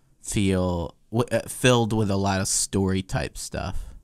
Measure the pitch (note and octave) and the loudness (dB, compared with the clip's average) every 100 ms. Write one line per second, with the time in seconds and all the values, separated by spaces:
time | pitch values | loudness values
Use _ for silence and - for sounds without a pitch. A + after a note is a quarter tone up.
0 | _ _ - - C#3 F#3+ F#2 F2 E3 - | _ _ -4 0 2 2 2 0 -4 -10
1 | _ A2+ B2+ A2+ - - C3 B2 A2 A2 | _ -2 0 -2 -4 0 4 4 4 0
2 | G#2 G2 G2 F#2+ G2 - - G2 F#2+ F#2+ | 0 0 0 0 0 -2 0 0 0 0
3 | - - C#2 - - - - - - - | -2 -4 -4 -8 -10 -8 -4 -6 -6 -12